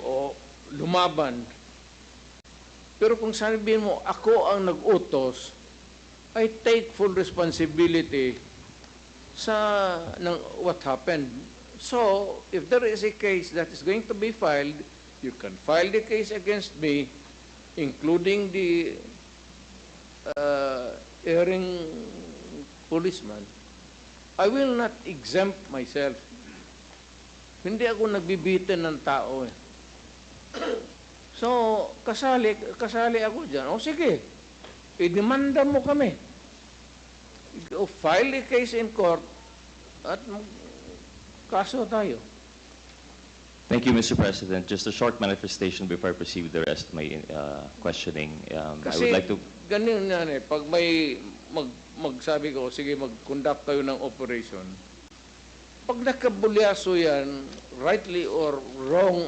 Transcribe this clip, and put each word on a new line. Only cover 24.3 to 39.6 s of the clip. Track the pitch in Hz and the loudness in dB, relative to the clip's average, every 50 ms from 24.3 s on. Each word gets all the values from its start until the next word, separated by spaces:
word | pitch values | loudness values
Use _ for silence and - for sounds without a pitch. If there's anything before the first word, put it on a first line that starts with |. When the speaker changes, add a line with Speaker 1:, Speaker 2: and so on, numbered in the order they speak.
| - | 0
Speaker 1:
I | - - 208 | 2 2 4
will | 240 269 277 262 247 | 4 4 2 2 2
not | 233 233 214 - - - | 0 0 -2 -4 -8 -10
exempt | - 175 135 113 107 123 185 196 196 190 - - - | -10 -10 -10 -6 -2 0 2 2 2 0 -6 -10 -10
myself. | 143 131 123 - - 147 143 139 120 - - - - - - - - - - - - - - - - - - - - - - - - - - - - - | -8 -8 -6 -4 -2 -2 -2 -2 -2 -6 -12 -20 -20 -20 -20 -18 -18 -20 -20 -20 -20 -20 -20 -20 -20 -20 -20 -20 -20 -20 -20 -20 -20 -20 -20 -20 -14 -8
Hindi | - 175 214 214 240 | -6 -4 -2 0 0
ako | 226 226 202 220 214 | 0 2 2 2 2
nagbibitin | 208 202 165 170 196 175 151 190 190 180 185 196 190 170 | 2 0 0 -2 -2 0 2 2 2 2 2 0 0 0
ng | 165 160 156 135 - | 0 -2 -2 -2 0
tao, | 156 139 135 107 123 131 135 127 | 0 0 0 0 -2 -4 -4 -4
eh. | 113 - - - - - - - - - - - - - - - - - - - - - | -6 -8 -12 -18 -20 -20 -20 -20 -20 -20 -20 -20 -20 -20 -20 -20 -20 -20 -20 -18 -14 -10
<clears throat> | - - - 240 - - - - - - - - - - - - | -6 -6 -4 -4 -6 -8 -12 -18 -20 -20 -20 -20 -20 -20 -20 -8
So, | - 233 240 247 247 226 220 220 208 160 - - - | -2 0 2 4 4 4 4 4 2 0 -2 -6 -8
kasali, | - 240 214 - 277 262 254 254 226 214 208 208 214 220 - | -6 -4 -2 0 2 4 4 6 4 4 2 0 -4 -8 -6
kasali | - 240 208 240 226 233 240 233 226 | -4 -4 -2 0 2 2 4 4 2
ako | 220 220 214 294 320 | 2 0 -2 -4 -4
dyan. | 190 139 139 131 139 | -4 -4 -2 -2 -2
O, | 180 226 | -2 -2
sige, | 220 302 311 311 330 247 170 127 - - - - - - - - - - - - - - - - | -2 -2 0 2 2 2 2 2 -2 -8 -18 -20 -20 -20 -20 -20 -20 -20 -20 -20 -20 -10 -2 0
idemanda | 175 175 170 202 208 233 262 269 277 277 262 302 277 | 0 2 2 2 2 4 4 4 2 4 4 4 4
mo | 285 285 269 | 6 4 2
kami. | - 285 294 294 269 202 - - - - - - - - - - - - - - - - - - - - - - - - - - - - - 160 165 - - | 2 2 4 4 4 2 0 -2 -10 -18 -20 -20 -20 -20 -20 -20 -20 -20 -20 -20 -20 -20 -20 -20 -20 -20 -20 -20 -20 -20 -20 -20 -20 -18 -16 -16 -12 -6 -4
O, | 170 202 - | -4 -4 -4
file | - - - 156 170 190 247 277 269 269 | -2 0 2 4 6 6 4 4 0 -2
a | 240 | -2
case | - 262 240 247 240 233 | 2 2 2 2 2 0
in | 226 226 214 220 | -2 -2 0 2
court | - 190 175 165 160 - - - - - - - - | 2 4 4 4 2 0 -6 -16 -20 -20 -20 -20 -20